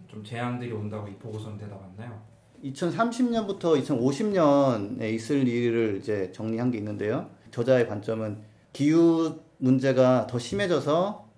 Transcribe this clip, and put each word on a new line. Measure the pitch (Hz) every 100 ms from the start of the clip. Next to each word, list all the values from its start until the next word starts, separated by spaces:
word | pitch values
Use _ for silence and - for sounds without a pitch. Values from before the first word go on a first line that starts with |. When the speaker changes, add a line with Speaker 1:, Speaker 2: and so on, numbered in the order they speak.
| -
Speaker 1:
좀 | 107 104
재앙들이 | 117 123 123 120
온다고 | 107 104 107 101
이 | 95
보고서는 | 113 107 113 104
대답했나요? | 101 101 95 95 120 104 - _ _ -
Speaker 2:
이천삼십 | 139 135 175 156 233 233 240
년부터 | 226 202 196 170 147
이천오십 | 139 123 127 143 214
년에 | 190 151 143 135 113 101 - 110
있을 | 110 110 143 127
일을 | 120 120 117 110 98
이제 | - 104 92
정리한 | - 110 113 123
게 | 117
있는데요. | 104 104 104 135 - - -
저자의 | - 120 127 113
관점은 | 104 104 110 110 107 - _ _
기후 | - 143 165 165 165 160 156 - -
문제가 | 127 131 135 127 127 127 110
더 | 120
심해져서 | - 196 196 151 143 160 196 208 -